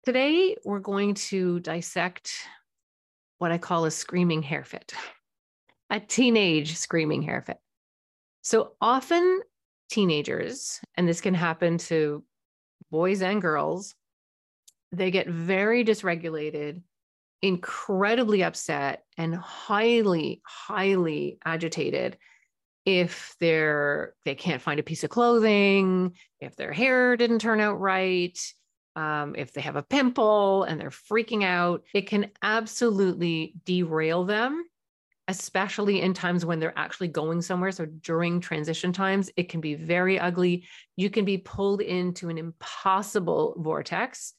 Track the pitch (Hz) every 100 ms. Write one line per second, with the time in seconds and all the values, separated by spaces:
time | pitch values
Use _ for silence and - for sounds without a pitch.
0 | - 254 277 330 370 - - 202 196 196
1 | 202 202 - 190 180 175 175 165 - 180
2 | 180 - - - - - _ _ _ _
3 | _ _ _ _ 175 170 - 170 160 156
4 | - 180 175 156 143 151 - - - -
5 | - - _ _ _ _ _ _ _ 208
6 | 208 - 247 226 190 156 151 165 - 165
7 | 156 139 151 - - - _ _ _ _
8 | _ _ _ _ - 226 - _ 220 262
9 | - 339 359 370 - _ _ _ _ -
10 | 185 151 147 - - 262 - - - -
11 | 175 170 196 180 170 165 175 170 - 160
12 | 151 147 _ _ _ _ _ _ - 156
13 | 180 202 185 208 175 151 151 175 208 -
14 | _ _ _ _ _ _ _ _ _ 175
15 | 190 180 - 165 170 190 208 240 226 214
16 | 196 175 165 156 151 151 147 175 _ _
17 | _ _ _ _ 190 180 - - - 190
18 | 202 233 226 202 170 - - 147 139 -
19 | _ - 165 170 170 - - 208 226 233
20 | 208 170 147 - - - - 208 196 190
21 | 165 147 143 - 160 165 165 170 143 -
22 | 123 - _ _ _ _ _ _ - 185
23 | 175 - - - 165 160 156 147 147 151
24 | 156 _ 151 139 175 131 - 147 147 160
25 | - 240 240 233 220 202 202 196 190 185
26 | 180 180 - _ 139 - - 151 262 254
27 | 247 240 233 233 226 214 208 196 190 190
28 | 190 185 175 - - _ _ _ _ 160
29 | 156 151 147 - 139 143 139 143 - 277
30 | 254 247 214 208 196 196 196 160 151 -
31 | _ 220 220 220 190 180 175 175 _ 202
32 | 196 208 202 _ 202 220 220 - 240 196
33 | 190 170 170 160 156 170 - 180 170 156
34 | 160 170 180 208 247 311 339 _ _ _
35 | _ _ - 185 - 185 196 - 208 196
36 | 180 180 180 175 165 165 160 151 151 -
37 | 175 151 156 170 170 180 190 185 160 156
38 | - 165 170 175 175 156 151 160 180 180
39 | 190 196 185 - 175 160 151 147 160 175
40 | 185 190 180 175 180 180 - - _ -
41 | 196 214 196 190 - - 196 202 - 180
42 | 180 175 170 160 165 - - - 196 190
43 | 202 208 170 156 156 175 156 156 147 170
44 | 247 - -